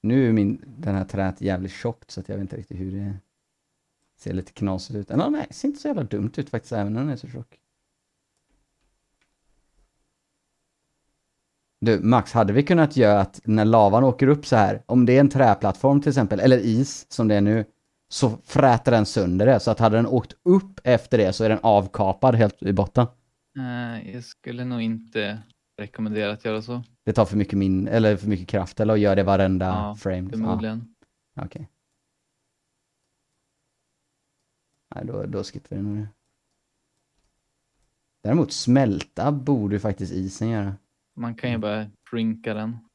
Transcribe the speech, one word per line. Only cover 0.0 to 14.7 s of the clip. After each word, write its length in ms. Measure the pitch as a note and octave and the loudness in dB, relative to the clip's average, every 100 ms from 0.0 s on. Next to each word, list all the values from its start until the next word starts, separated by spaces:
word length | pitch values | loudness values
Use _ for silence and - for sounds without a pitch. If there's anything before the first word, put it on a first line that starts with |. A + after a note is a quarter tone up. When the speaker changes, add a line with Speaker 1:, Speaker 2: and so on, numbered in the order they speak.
Speaker 1:
Nu 280 | G#2 C3 B2 | 2 2 4
är 40 | |
min, 300 | A2 G2+ - - - | 2 2 -2 -10 -10
den 180 | - G2 | -4 -4
här 100 | F#2+ | -4
träet 360 | F#2+ F#2+ F#2 | -4 -4 -4
jävligt 300 | G2 F#2 F#2+ | -6 -4 -8
tjockt, 400 | - A#2 A2+ _ | -8 -10 -10 _
så 80 | - | -16
att 100 | - | -10
jag 60 | G2+ | -10
vet 60 | |
inte 160 | F#2+ - | -10 -12
riktigt 220 | - F2+ | -14 -10
hur 120 | F#2+ | -10
det 260 | G2 G2 F#2+ _ _ _ _ _ _ _ _ _ _ | -8 -10 -10 _ _ _ _ _ _ _ _ _ _
ser 160 | G#2 | -8
lite 180 | F#2 F#2 | -8 -8
knasigt 440 | - G2+ F#2 - G#2+ | -8 -6 -6 -8 -12
ut. 140 | G2 | -4
Eller 180 | C3+ A#3 | -2 -2
nej, 160 | D4+ - | -4 -6
det 60 | |
ser 140 | - C#4 | -8 -8
inte 120 | C#4+ | -6
så 60 | D4 | -6
jävla 160 | A3+ | -6
dumt 280 | A#2 G#2 G#2 - | -4 -4 -6 -6
ut 120 | C#3+ | -8
faktiskt, 220 | A#2 - | -8 -6
även 200 | A2+ G2+ | -6 -4
när 60 | A2 | -4
den 100 | D3 | -6
är 60 | C#3 | -8
så 120 | - | -12
tjock. 300 | B2+ B2 _ _ _ _ _ _ _ _ _ _ _ _ _ _ _ _ _ _ _ _ _ _ _ _ _ _ _ _ _ _ _ _ _ _ _ _ _ _ _ _ _ _ _ | -16 -18 _ _ _ _ _ _ _ _ _ _ _ _ _ _ _ _ _ _ _ _ _ _ _ _ _ _ _ _ _ _ _ _ _ _ _ _ _ _ _ _ _ _ _
Du, 200 | A2 A2 | 0 2
Max, 320 | G#2+ A#2+ - | 4 2 2
hade 220 | A#2 G2+ | 0 2
vi 100 | A2 | 2
kunnat 340 | C#3+ E3+ D3+ C3 | 2 2 2 4
göra 240 | G#2+ G#2 | 4 4
att 200 | F#2+ - - | 0 -4 0
när 200 | G#2+ G#2+ | 2 4
lavan 380 | A2+ G#2 A2 | 6 6 6
åker 240 | C3 - C3+ | 2 4 2
upp 180 | D3 - | 2 2
så 100 | A#2+ | 2
här, 280 | G2 | 2